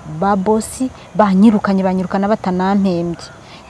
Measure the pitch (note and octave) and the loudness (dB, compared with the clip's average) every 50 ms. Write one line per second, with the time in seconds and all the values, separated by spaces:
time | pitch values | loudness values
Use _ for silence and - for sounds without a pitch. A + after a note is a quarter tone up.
0 | - D3+ D#3 D#3 F#3 G3 G#3 G3 F#3 G#3+ A3 A3+ A3 - - - C4 B3+ - - | -14 -12 -6 -2 0 0 0 0 2 0 0 0 0 -4 -6 -6 -6 -6 -6 -10
1 | - - - F3+ G#3+ G3 F#3+ F#3 G3+ A#3 G#3 G3+ - G3+ G3 F#3+ F#3+ F#3+ F#3 F#3 | -18 -10 0 0 2 2 4 6 6 6 4 4 0 0 0 0 0 0 0 -2
2 | F#3 F3+ - G3 G3 G3+ A3 A3 - F#3+ F3+ F3+ F#3 F#3+ G3+ G3+ F#3+ G3 F3 E3+ | -2 -2 -2 -2 0 0 -2 -2 -2 -4 -2 -2 0 0 0 2 2 2 0 0
3 | E3+ F3 E3+ - - - - - - - - - - - | -2 -4 -6 -8 -12 -18 -20 -20 -20 -20 -20 -20 -4 2